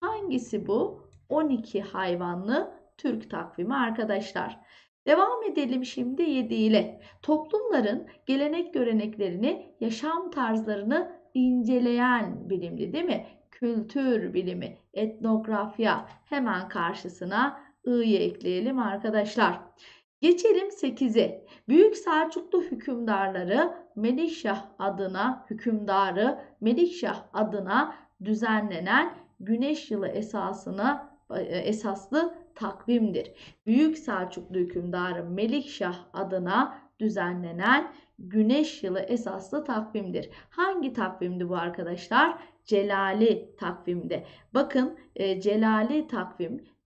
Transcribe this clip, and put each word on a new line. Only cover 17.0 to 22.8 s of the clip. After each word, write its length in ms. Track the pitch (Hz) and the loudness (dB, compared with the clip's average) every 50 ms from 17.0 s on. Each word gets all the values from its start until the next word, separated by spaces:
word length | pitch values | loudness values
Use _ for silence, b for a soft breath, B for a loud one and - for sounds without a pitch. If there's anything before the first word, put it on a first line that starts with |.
| - 180 175 - 180 180 196 220 254 285 - B B B B _ - | -8 -12 -12 -10 -6 -2 0 0 0 0 -2 B B B B _ -2
i'yi 320 | 254 240 240 233 226 202 180 | 0 2 2 4 4 4 4
ekleyelim 600 | 170 175 175 - - 180 180 185 220 262 269 262 | 4 2 -2 -2 -4 -2 -2 0 0 0 0 0
arkadaşlar. 840 | 233 202 196 202 - 220 214 214 208 214 - 240 208 175 180 - - - - B B B B B B B _ _ | 0 -2 -2 -2 -2 0 0 2 0 0 2 2 2 2 2 0 -8 -16 -20 B B B B B B B _ _
Geçelim 500 | - 330 349 - - 453 370 359 381 403 | 6 6 6 6 6 4 4 4 2 -2
sekize. 720 | - - - 269 220 - 269 240 214 226 190 - - - - B B B B - | -4 -4 -4 -4 -2 0 0 2 4 4 4 2 0 -6 -16 B B B B 6
Büyük 280 | 262 330 403 427 427 | 8 10 10 10 8
Selçuklu 640 | - - 349 311 311 320 320 - 349 - - - 349 339 | 4 0 2 2 4 2 2 0 -6 -4 0 0 0 0
hükümdarları 1120 | - 262 226 | 0 -4 -8